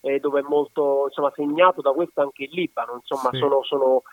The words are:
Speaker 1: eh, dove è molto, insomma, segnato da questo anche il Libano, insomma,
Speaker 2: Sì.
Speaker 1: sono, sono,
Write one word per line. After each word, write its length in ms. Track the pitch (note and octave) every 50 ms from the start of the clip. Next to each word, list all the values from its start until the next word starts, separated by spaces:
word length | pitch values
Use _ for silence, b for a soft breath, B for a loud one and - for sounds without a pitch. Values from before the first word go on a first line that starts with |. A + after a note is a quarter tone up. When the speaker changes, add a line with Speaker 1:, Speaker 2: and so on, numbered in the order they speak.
Speaker 1:
eh, 180 | - C3+ C#3 C#3
dove 220 | C#3 D3 C#3 C#3+
è 20 | C#3
molto, 640 | C#3+ D3 D3 C#3+ - - - D3 C#3+ C#3 C#3 C#3 C#3
insomma, 220 | - - D3 C#3 -
segnato 480 | - D3 D3 D3 D#3+ F3+ F#3 F3+ - C#3
da 100 | C#3 C3+
questo 300 | D3+ F3 E3+ - - C#3+
anche 220 | C#3+ - - C#3
il 60 | C#3 D#3
Libano, 420 | F3+ F3+ D3 - - A#2 A2+ A#2+
insomma, 340 | B2 - - D3 C3+ C3 B2+ B2
Speaker 2:
Sì. 60 | C3
Speaker 1:
sono, 240 | C#3+ C#3+ C#3 C3+ B2+
sono, 380 | - D3+ C#3 C3+ C3 C3 B2+ - B